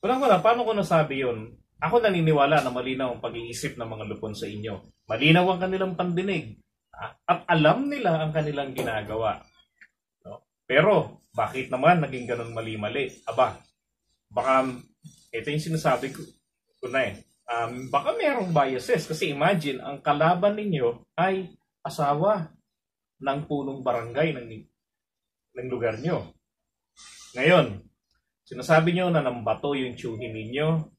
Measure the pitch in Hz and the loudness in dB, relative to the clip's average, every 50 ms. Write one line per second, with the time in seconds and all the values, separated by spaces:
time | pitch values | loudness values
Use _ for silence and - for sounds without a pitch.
0 | - 202 254 262 277 254 196 180 156 220 240 240 233 220 220 202 185 - 175 160 | 0 0 0 2 4 4 4 6 6 4 4 4 2 0 0 0 0 2 4 2
1 | 151 131 135 135 135 123 117 110 107 113 - - _ _ _ _ 147 165 233 240 | 2 2 0 -2 -2 -2 -2 -4 -8 -14 -16 -20 _ _ _ _ -4 2 2 4
2 | 226 214 190 175 160 156 156 143 139 139 156 147 135 127 123 127 123 131 131 131 | 4 4 2 4 4 4 6 6 6 6 6 4 2 2 -4 -4 -4 -4 -4 -2
3 | 131 123 117 - - 113 113 117 117 117 120 - - - - 123 117 113 113 107 | -2 -4 -4 -6 -8 -8 -8 -8 -10 -10 -10 -8 -8 -8 -8 -8 -10 -10 -8 -10
4 | 107 104 104 - - 110 104 98 110 101 104 104 104 110 101 - - - _ _ | -8 -10 -8 -8 -8 -10 -8 -8 -10 -10 -10 -8 -8 -8 -10 -10 -14 -20 _ _
5 | _ _ 110 120 139 156 160 180 180 185 185 170 185 190 190 185 190 185 175 165 | _ _ -4 2 6 6 6 6 6 4 2 0 -2 -2 -2 -2 -2 -4 -2 -4
6 | 180 180 170 175 190 202 190 160 113 110 101 _ _ _ _ _ _ _ - - | -4 -2 -2 -2 -2 -2 -4 -4 -6 -8 -16 _ _ _ _ _ _ _ -16 -14
7 | 98 - - _ _ - 175 170 - - 170 156 151 151 185 247 277 285 285 277 | -14 -14 -14 _ _ -2 -2 -2 2 2 2 6 6 6 4 4 0 -4 -4 -2
8 | 233 180 160 160 156 156 156 160 151 151 143 143 139 135 131 - - 117 113 107 | 0 0 0 2 0 -2 -2 -2 -2 -2 -2 -4 -6 -6 -4 -4 -4 -2 -4 -4
9 | 107 104 107 110 113 107 101 - - _ _ _ _ _ _ _ - _ _ _ | -6 -4 -4 -2 -2 -2 -2 -4 -10 _ _ _ _ _ _ _ -20 _ _ _
10 | _ _ _ _ _ - - - _ _ _ _ _ _ 127 143 160 208 202 160 | _ _ _ _ _ -18 -18 -18 _ _ _ _ _ _ 4 4 6 6 4 4
11 | - - - - _ _ _ - 110 - - 131 127 - - - 135 165 180 170 | 2 -2 -10 -18 _ _ _ -4 -4 -2 -2 -8 -6 -4 -4 2 4 6 6 6
12 | 151 135 127 127 120 117 120 117 117 110 117 113 113 113 110 107 104 104 107 139 | 2 -2 -6 -10 -6 -6 -6 -6 -6 -8 -8 -8 -8 -8 -8 -6 -6 -4 -4 -4
13 | - - - - _ - 117 123 127 113 - - _ _ _ _ _ _ _ _ | -6 -6 -8 -12 _ -8 2 2 2 2 2 -10 _ _ _ _ _ _ _ _
14 | _ _ _ _ _ _ 107 120 120 135 131 131 131 131 123 123 - _ _ _ | _ _ _ _ _ _ -4 -2 0 2 2 2 2 0 -4 -10 -16 _ _ _
15 | _ - - _ _ _ - 113 107 147 147 156 156 165 160 156 - 170 160 151 | _ -20 -20 _ _ _ -10 -8 -6 -4 -4 -4 -2 -2 -4 0 2 2 0 0
16 | 139 131 - - 78 - _ _ _ _ _ _ _ _ _ _ - - 127 135 | -2 -6 -8 -10 -16 -16 _ _ _ _ _ _ _ _ _ _ -10 -4 -2 -2
17 | - 104 101 101 - _ _ _ _ - 117 117 117 113 123 127 131 131 - 143 | -2 -2 -4 -10 -18 _ _ _ _ -6 -4 -4 -4 -4 -6 -10 -8 -2 -2 0
18 | - 285 - 480 403 302 269 247 196 180 165 151 139 131 131 127 - - 254 185 | 0 0 -2 0 0 0 0 0 -2 0 2 2 2 2 0 -4 0 0 0 0
19 | - - 160 156 196 160 143 139 151 180 202 170 151 143 131 127 - - 143 143 | 0 -4 -4 -4 -4 -4 -2 2 2 2 2 2 0 -2 -4 -4 -8 -10 -10 -4
20 | _ - 175 147 160 165 180 175 196 208 208 214 214 208 170 143 123 117 117 - | _ 0 2 4 4 4 4 4 4 2 2 2 -2 -2 0 2 2 0 0 -2
21 | - _ _ - 175 190 196 190 185 165 - _ _ _ _ _ _ 165 - - | -12 _ _ 0 0 0 0 -2 -4 -8 -14 _ _ _ _ _ _ -10 -4 -2
22 | 151 143 143 147 175 202 214 196 160 - _ _ _ _ _ _ _ _ _ _ | 0 0 2 2 2 2 2 0 -2 -8 _ _ _ _ _ _ _ _ _ _
23 | _ _ _ _ 131 139 139 143 147 - 147 143 135 135 135 - 127 131 120 117 | _ _ _ _ -4 -4 -2 -2 -4 -4 -4 -4 -4 -6 -8 -6 -4 -2 -2 -2
24 | 117 117 117 135 160 165 143 127 120 113 110 110 - _ _ _ _ _ _ _ | -4 -4 -2 0 0 0 0 -6 -10 -14 -16 -18 -18 _ _ _ _ _ _ _
25 | _ _ _ _ _ _ _ _ _ _ _ 127 127 127 127 113 117 117 110 107 | _ _ _ _ _ _ _ _ _ _ _ -10 -8 -6 -4 -2 -2 -2 -2 -2
26 | 131 170 175 - - - _ _ _ _ _ _ _ _ _ _ _ _ _ _ | -2 -2 -2 -2 -4 -8 _ _ _ _ _ _ _ _ _ _ _ _ _ _
27 | - - - - - - - 123 135 156 185 170 139 110 98 95 - - _ _ | -20 -20 -20 -20 -20 -14 -6 0 4 6 6 6 4 2 -4 -12 -16 -20 _ _
28 | _ _ _ _ _ _ _ _ _ _ - 123 - - 160 160 160 175 170 185 | _ _ _ _ _ _ _ _ _ _ -12 -12 0 4 4 6 6 4 2 2
29 | 185 180 170 156 139 131 123 120 107 113 110 - - 143 143 135 127 123 117 - | 2 2 2 2 0 0 -4 -4 -2 -2 -2 -2 -2 -2 -2 -2 -2 -4 -6 -8
30 | - 123 113 107 120 113 110 110 107 110 123 139 151 160 165 160 156 - _ | -8 -8 -8 -6 -8 -8 -8 -8 -10 -6 -4 -2 0 2 2 0 -2 -6 _